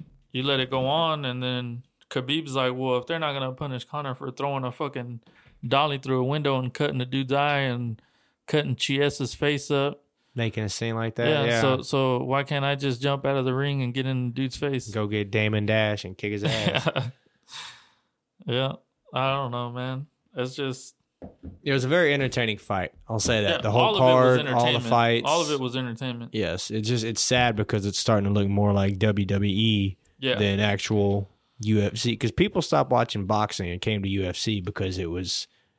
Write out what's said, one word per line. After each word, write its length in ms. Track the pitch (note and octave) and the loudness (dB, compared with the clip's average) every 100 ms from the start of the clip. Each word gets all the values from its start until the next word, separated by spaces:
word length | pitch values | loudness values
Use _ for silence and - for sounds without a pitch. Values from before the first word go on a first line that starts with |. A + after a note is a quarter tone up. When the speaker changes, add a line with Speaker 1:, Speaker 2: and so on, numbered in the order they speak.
| - - _ | -20 -20 _
Speaker 1:
you 100 | B2+ | -6
let 180 | C#3 C3+ | -2 0
it 80 | B2+ | 0
go 160 | C3+ C3 | -2 0
on, 360 | D#3 E3 D#3 | 0 0 -2
and 180 | C3+ B2 | -4 -6
then 420 | B2+ B2 B2 A#2+ - _ - | -4 -4 -6 -10 -14 _ -8
Khabib's 440 | - B2+ D#3 D3+ | -6 -4 -4 -2
like, 200 | C3 B2+ | -2 0
"Well, 240 | B2+ C3 B2 | 0 0 -2
if 80 | E3+ | -2
they're 120 | E3 | -4
not 140 | D3+ | -4
gonna 200 | C#3 C3 | -4 -4
punish 320 | B2+ D3 B2+ | -6 -6 -8
Conor 300 | - D3 C#3+ | -8 -8 -8
for 160 | B2+ C#3 | -8 -8
throwing 320 | B2+ C#3+ C#3 | -6 -4 -2
a 60 | B2+ | -4
fucking 480 | - D3 C3 B2 A#2+ - _ _ _ B2+ | -4 -6 -6 -10 -12 -16 _ _ _ 0
dolly 300 | C3+ D3+ C#3 | 2 2 0
through 240 | C3 C3 | 0 0
a 40 | |
window 340 | B2+ D3+ C#3+ C3+ | 2 0 0 0
and 160 | B2+ | -2
cutting 260 | - D3 C3 | -2 -2 -2
a 60 | B2 | -2
dude's 260 | C3+ C3+ | -2 0
eye 280 | C#3 C#3+ C#3+ | 2 2 2
and 420 | C3+ A#2+ A#2+ A2 _ _ _ _ - | 0 -2 -4 -8 _ _ _ _ -2
cutting 300 | D3+ D3 B2 | 0 0 -2
Chiesa's 560 | - C#3 C#3+ C#3+ B2+ | 0 2 2 0 -4
face 360 | - C#3+ C#3+ - | -2 0 0 0
up." 320 | C#3+ C#3 C#3+ _ _ _ | 0 0 -4 _ _ _
Speaker 2:
Making 300 | B2 A2+ A2 | -4 -2 -2
a 40 | G#2+ | -4
scene 280 | - A#2 A2+ | -4 -4 -2
like 180 | A2+ | -4
that, 140 | A2 A#2+ | 0 2
Speaker 1:
Yeah, 140 | D3+ A#2+ | 2 2
Speaker 2:
yeah. 140 | A#2 | 2
Speaker 1:
so, 180 | C3+ B2+ | 2 2
so 420 | - C3+ C3 B2 | 0 0 2 0
why 200 | C3 C3+ | 0 -2
can't 200 | C#3 D3 | -2 -2
I 120 | C#3 | -2
just 260 | C#3 C#3 A#2+ | -2 -2 -2
jump 240 | C#3 C#3 | 0 0
out 140 | C#3 C#3 | 0 0
of 80 | C3 | 0
the 80 | |
ring 260 | B2+ C#3+ C#3 | 0 0 -2
and 140 | B2 | -2
get 100 | B2 | -2
in 220 | C3 C3 B2 | -2 -2 -2
the 60 | |
dude's 200 | A#2+ C3+ - | -2 -4 -4
face? 280 | C#3+ C3 A2 | -4 -4 -4
Speaker 2:
Go 160 | G#2 G#2 | -4 -2
get 240 | G#2+ G2+ | -2 0
Damon 340 | G#2+ G#2+ G#2+ | 2 2 2
Dash 400 | G#2 A2 G#2+ G#2 | 2 2 2 0
and 100 | F#2 | -6
kick 180 | F#2 G#2 | -8 -6
his 120 | G#2 | -2
Speaker 1:
<laughs> 0 | |
Speaker 2:
ass. 420 | G#2+ A2+ - C#3 D#3 - A#2 - _ _ _ - - - _ _ _ _ _ _ - | -2 0 0 0 -2 -2 -4 -8 _ _ _ -18 -16 -20 _ _ _ _ _ _ -4
Speaker 1:
Yeah, 260 | B2 C3+ - _ _ _ | -2 -2 -4 _ _ _
I 180 | B2 C3+ | -4 -2
don't 160 | C#3 C3 | 0 -2
know, 200 | A#2+ A#2+ | -4 -6
man. 360 | B2 B2+ C3 D3 _ _ | -6 -6 -6 -10 _ _
It's 200 | - B2+ | -6 -6
just 400 | C3 C3+ B2+ - - _ _ - - - - | -4 -4 -6 -10 -20 _ _ -20 -18 -18 -10
Speaker 2:
It 100 | D3 | -2
was 120 | C3+ | 0
a 40 | B2+ | 2
very 240 | E3+ D#3 | 4 4
entertaining 460 | C#3+ C3+ B2+ A2+ G#2 | 4 0 0 0 -2
fight. 340 | - G2 F2 - - | -2 -2 -2 -6 -6
I'll 100 | A2+ | -2
say 240 | A2 A2+ | 2 2
that. 80 | G2+ | 2
Speaker 1:
Yeah, 80 | - | 2
Speaker 2:
The 80 | G#2+ | 2
whole 260 | A2+ G#3+ G#3 | 4 4 6
Speaker 1:
all 0 | |
of 20 | |
it 40 | |
was 80 | B2+ | 6
Speaker 2:
card, 280 | B2+ B2+ B2+ | 8 8 6
all 60 | |
the 60 | C#3+ | 4
Speaker 1:
entertainment. 340 | B2 A#2+ C#3 | 2 2 2
Speaker 2:
fights. 400 | A#2+ A#2+ A#2 A#2 B2 | 2 4 4 2 2
Speaker 1:
All 140 | E3 | 2
of 80 | D3+ | 2
it 100 | C#3+ | 0
was 160 | B2+ B2+ | -2 -4
entertainment. 580 | B2+ A2 C3 A#2+ A2+ | -6 -6 -8 -8 -8
Speaker 2:
Yes, 360 | A2 F2+ F2+ - | -4 -2 -2 -4
it 120 | A2 | -4
just, 220 | G#2+ B2 | 0 0
it's 180 | A2+ G#2+ | 0 -2
sad 340 | - B2 B2 A2 | 2 4 4 2
because 300 | G#2 G#2+ G2+ | 0 0 0
it's 120 | - | 0
starting 340 | - G#2+ G2 | 2 4 4
to 60 | G2+ | 2
look 100 | G2 | 2
more 240 | G2+ G#2 | 4 4
like 260 | G2+ G2 F#2+ | 4 2 2
W 280 | G#2+ G2+ G2 | 2 2 0
W 240 | G2 G2+ | 0 0
E 440 | G2 A2 G#2+ G2 G2 _ - | 0 2 2 0 -4 _ -8
Speaker 1:
Yeah. 160 | C3 B2 | -2 0
Speaker 2:
than 240 | G2+ G2 | 2 2
actual 680 | G#2 G2+ - G#2+ G2+ G2+ G2 _ _ - | 2 0 0 2 2 2 -2 _ _ -6
U 200 | G#2+ G#2+ | 0 2
F 160 | G2+ A2+ | 2 0
C. 200 | B2 A2 | -2 0
'Cause 140 | A#2 | -2
people 300 | - G3+ F#3+ | 0 0 0
stopped 280 | - D3 B2+ | 0 2 4
watching 340 | A#2+ A#2+ G#2+ F#2+ | 2 2 -2 -2
boxing 440 | G#2+ G#2+ - F2 | 0 0 -2 -6
and 100 | F2+ | -4
came 220 | - G#2+ | -2 -2
to 60 | G2 | -2
U 160 | G2 | -2
F 120 | F#2 F2+ | -2 -4
C 240 | - G#2 | -2 -4
because 380 | F2+ - F#2+ F#2 | -4 -4 -4 -4
it 80 | E2+ | -6
was, 380 | F2+ F2+ - - _ _ | -6 -4 -6 -6 _ _